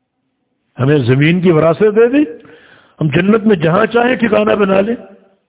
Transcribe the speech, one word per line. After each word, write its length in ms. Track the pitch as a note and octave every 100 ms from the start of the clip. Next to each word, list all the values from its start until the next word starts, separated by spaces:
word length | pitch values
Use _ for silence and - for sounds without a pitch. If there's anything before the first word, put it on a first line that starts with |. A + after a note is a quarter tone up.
| _ _ _ _ _ _ _ -
ہمیں 160 | C3 D3+
زمین 440 | A#2+ C3 D3+ F3+
کی 100 | F3+
وراثت 300 | D#3 D#3+ D#3+
دے 280 | G#3+ G#3 A#3+
دی، 140 | C#4 D4+ - - - _ _ _ _
ہم 80 | D3+
جنت 360 | B2+ F#3+ A3
میں 120 | G#3 F#3+
جہاں 300 | D#3+ F3+ A3
چاہیں 300 | A#3 A#3+ B3+
ٹھکانہ 360 | A3 G#3 G#3+
بنا 280 | G#3+ F#3+ F#3+
لیں۔ 160 | G#3 A#3+ - - _ _